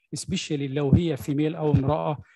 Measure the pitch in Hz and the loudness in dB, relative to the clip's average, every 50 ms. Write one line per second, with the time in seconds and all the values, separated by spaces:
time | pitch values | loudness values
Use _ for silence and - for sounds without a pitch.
0 | _ - - - - - 180 180 - - 156 139 143 135 135 147 147 135 139 170 | _ -12 -12 -10 -8 -6 -6 -6 -4 -4 -4 -4 -4 -4 -4 -2 2 6 6 6
1 | 175 165 143 131 - - 139 143 151 156 165 165 156 151 143 135 135 135 151 160 | 6 4 -2 -4 -4 -4 -2 0 0 0 -2 0 0 2 2 2 2 2 0 0
2 | 165 160 147 - - _ _ | 0 -2 -4 -6 -8 _ _